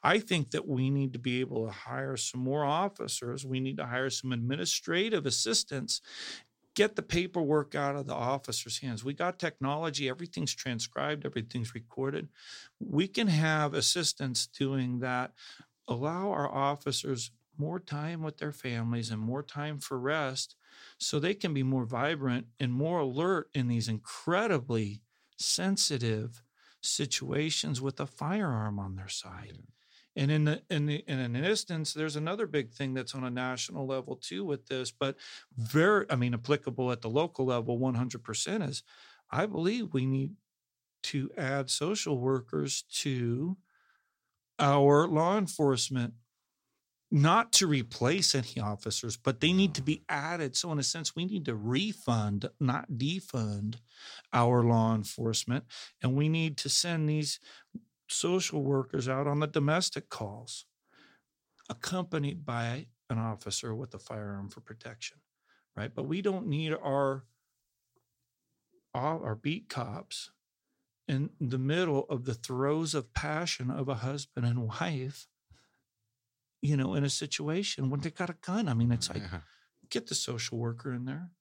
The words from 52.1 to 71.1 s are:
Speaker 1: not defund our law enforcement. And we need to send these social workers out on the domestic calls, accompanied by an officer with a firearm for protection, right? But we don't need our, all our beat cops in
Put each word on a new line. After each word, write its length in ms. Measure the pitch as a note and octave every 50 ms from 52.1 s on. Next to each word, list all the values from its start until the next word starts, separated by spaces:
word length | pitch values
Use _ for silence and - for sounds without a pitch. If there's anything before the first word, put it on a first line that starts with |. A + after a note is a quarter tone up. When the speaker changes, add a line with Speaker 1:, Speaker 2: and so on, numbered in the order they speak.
| A#2+ A2+ G#2 G#2 G2+ G2+ G2+ - - _
Speaker 1:
not 340 | D3 B2+ B2 - - - E3
defund 840 | A2+ B2+ C#3+ E3+ F#3+ - - - C3 A2+ G#2+ G#2 G2+ G2+ G#2+ A2+ A#2 - _ - - - - - - - _ -
our 320 | B2 A#2+ A#2+ B2 B2 A#2
law 300 | A#2 A#2 A2+ A2+ A2+ A2+
enforcement. 680 | A2 G#2 - - - A#2+ A2+ A2 - - - A#2+ C#3+ - - - - - - _ _ -
And 120 | B2+ B2+
we 120 | C#3 D3 D#3
need 280 | D#3+ E3 D#3+ D#3+ D3 -
to 100 | - C#3+
send 400 | - - - F3 E3+ D#3+ D#3 D3+
these 300 | D3+ D3+ D3+ C#3+ - - _ - - - - _ _ - _ _ _ _ _ _
social 560 | - - - E3 F3+ F#3+ F3+ - - D3+ C#3
workers 440 | C3+ C#3+ C3+ C3 - - - A#2+ B2+
out 200 | C3 C3 C#3+ D3
on 100 | C#3+ D3
the 80 | D3+
domestic 600 | D3+ D3+ D#3+ C#3+ C#3+ D#3 E3+ F3+ - - D3 - _
calls, 580 | - - A2 G2+ G2+ A2+ A#2+ A#2 - - - _ _ _ _ _ _ _ - - _ _ _ _ _ _ _ _ _ _ - _
accompanied 720 | G#2+ - - - F#3 F#3 F3+ - - D#3+ C#3+ C#3+ - F3 -
by 420 | - B2 A#2+ A#2 A#2 A#2+ C3+ D#3+ - _ _ _ _
an 100 | B2+ A2+
officer 560 | A2+ A2+ A2 G2 - - F#2+ - - B2 A2
with 180 | A2 - A#2 -
a 40 | A2
firearm 500 | - - - A2 G#2 G2+ G2+ G2 G2 G#2
for 100 | - -
protection, 580 | A2 - A2 A2+ - A#2+ A2+ A2+ - - _ _ _ _ _ _ _ _ _ _ _ _ _
right? 180 | - G#2 A2+ -
But 100 | - C3+
we 140 | C3+ D#3+ F#3
don't 280 | G3 G#3 F#3+ F#3 A#3 G#3+
need 240 | C#3+ D3+ D#3+ D#3 D#3
our, 520 | D#3+ - D3 C3+ C#3 C#3 C3+ C3+ C3+ C3 _ _ _ _ _ _ _ _ _ _ _ _ _ _ _ _ _ _ _ _ _ _ _ _ _ _ _ _ _ _ _ _ _ _
all 280 | B2+ B2+ D3 D#3+ E3 -
our 100 | - A2
beat 340 | G#2+ - D3 D#3 G3+ - _
cops 640 | - - A#2+ A#2+ G2+ F2+ - _ - - - - _ _ _ _ _ _ _ _ _ _ _ _ _ _ _
in 240 | -